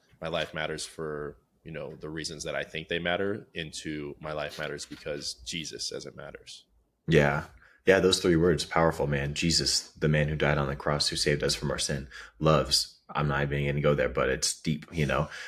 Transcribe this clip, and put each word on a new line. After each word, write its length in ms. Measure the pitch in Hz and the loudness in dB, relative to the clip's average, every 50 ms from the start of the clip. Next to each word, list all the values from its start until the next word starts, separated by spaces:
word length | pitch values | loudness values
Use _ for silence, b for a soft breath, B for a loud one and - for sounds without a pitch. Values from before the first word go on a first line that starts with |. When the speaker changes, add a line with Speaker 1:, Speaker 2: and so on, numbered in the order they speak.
| b b b b | b b b b
Speaker 1:
"my 80 | 82 82 | -8 -4
life 240 | 82 82 78 - - | -4 -4 -4 -4 -4
matters 320 | 80 78 76 78 76 - | -4 -4 -4 -4 -6 -8
for, 520 | - - - 80 78 76 73 73 71 71 _ _ _ _ _ - | -10 -10 -8 -8 -6 -6 -6 -8 -10 -12 _ _ _ _ _ -16
you 60 | 82 80 | -12 -10
know, 220 | 73 71 67 73 73 | -10 -10 -10 -12 -12
the 80 | 78 78 | -10 -10
reasons 340 | 78 80 76 82 82 73 73 | -8 -8 -8 -8 -8 -8 -8
that 100 | 82 71 | -6 -6
I 80 | 69 73 | -6 -6
think 240 | - - 80 78 - | -6 -8 -8 -6 -4
they 100 | 87 85 | -4 -2
matter" 480 | 85 87 87 87 98 98 104 117 - - - | 0 0 0 0 0 -2 -4 -6 -10 -12 -10
into 600 | 85 82 80 - - - 80 76 76 73 71 69 - | -10 -10 -8 -10 -10 -8 -8 -8 -6 -8 -10 -12 -10
"my 120 | 78 78 76 | -10 -8 -6
life 260 | 76 73 73 - - | -6 -6 -6 -6 -8
matters 260 | 76 73 73 71 - | -8 -6 -6 -8 -10
because 500 | - 73 - - 80 73 71 67 - - - - | -12 -14 -12 -8 -8 -8 -6 -6 -10 -10 -10 -10
Jesus 400 | - - 85 78 - - 62 - | -10 -8 -8 -8 -8 -10 -10 -8
says 180 | - - 71 71 | -8 -8 -10 -12
it 100 | 69 - | -12 -14
matters." 480 | - 71 71 - - - - - - - _ _ _ _ _ _ _ _ | -14 -16 -16 -16 -18 -18 -18 -20 -20 -20 _ _ _ _ _ _ _ _
Speaker 2:
Yeah. 380 | - 80 76 71 71 71 76 - - - b b b b b b | 4 6 6 6 6 2 -2 -4 -8 -16 b b b b b b
Yeah, 140 | - 95 95 | 6 6 8
those 180 | 85 95 92 - | 8 6 4 4
three 160 | - 92 85 | 4 4 6
words, 280 | 80 85 90 80 73 - | 6 6 4 4 2 0
powerful, 420 | - - 85 82 82 78 - 73 | 0 2 4 4 4 4 2 0
man. 280 | 73 71 69 71 71 73 | 0 0 0 -2 -2 -2
Jesus, 540 | - 87 85 80 76 69 69 - - - - - - | 0 2 2 2 2 2 2 0 -2 -2 -6 -6 0
the 100 | - 78 | 2 2
man 200 | 76 76 76 76 | 4 4 2 2
who 80 | 78 | 0
died 200 | 73 78 71 73 | 0 2 2 2
on 120 | 71 71 67 | 2 0 -2
the 80 | 71 | -2
cross, 320 | - - 78 73 71 - - | -2 0 0 0 2 0 0
who 80 | 80 | 0
saved 260 | 80 - 76 73 71 - | 0 2 2 2 2 2
us 120 | 71 - | 0 0
from 160 | - - 71 | 0 -2 -2
our 80 | 67 - | -2 -2
sin, 300 | - - 73 67 69 - B B B B B B | -2 -2 -4 -4 -6 -8 B B B B B B
loves. 600 | 78 78 78 71 67 69 - - - - - _ _ - | 4 6 6 6 4 4 2 0 0 0 -8 _ _ -8
I'm 180 | - - 76 73 | -2 0 0 0
not 140 | 69 69 71 | 2 0 0
even 240 | 71 71 71 71 | 0 0 0 0
gonna 160 | 71 71 73 71 | 0 0 2 4
go 120 | 73 73 | 4 4
there, 140 | 71 65 65 | 4 2 0
but 220 | 64 69 64 64 | 0 0 0 0
it's 280 | 65 - - - - - | 0 0 -2 -4 -4 -2
deep, 280 | - 85 76 - - - | -2 -2 -2 -2 -4 -6
you 140 | - 82 76 | -2 0 0
know. 240 | 67 67 67 78 - B B B | 2 2 0 0 -2 B B B